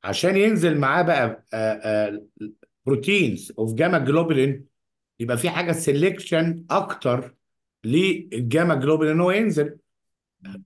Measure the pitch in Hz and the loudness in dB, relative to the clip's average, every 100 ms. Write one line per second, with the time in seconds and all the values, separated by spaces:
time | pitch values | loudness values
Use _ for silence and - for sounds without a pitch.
0 | 101 101 175 196 214 202 170 151 135 156 | -4 0 2 4 4 4 2 2 2 2
1 | - 151 117 - _ 113 110 107 110 107 | 2 2 0 -2 _ -2 -2 -2 -2 0
2 | 104 104 - _ 107 - _ _ - 139 | 0 -4 -14 _ -14 -14 _ _ -2 0
3 | 165 202 147 95 - - 110 113 170 170 | 2 2 2 -2 -10 -6 -4 0 2 2
4 | 131 151 165 143 135 139 - _ _ _ | 2 0 2 2 0 -2 -10 _ _ _
5 | _ _ 117 120 175 156 175 165 165 139 | _ _ -4 -2 -2 -2 -2 -2 0 2
6 | 185 185 - 165 165 170 - 190 196 - | 0 -2 -4 -2 0 -4 -4 -4 -4 -4
7 | 135 120 - _ _ _ _ _ 113 147 | -2 -2 -4 _ _ _ _ _ -2 2
8 | 190 175 - 113 120 147 175 143 135 156 | 2 -2 -6 -6 -2 0 2 0 2 2
9 | 156 160 180 196 220 151 147 - _ _ | 2 2 2 2 0 0 -2 -6 _ _
10 | _ _ _ _ 190 196 | _ _ _ _ -20 -20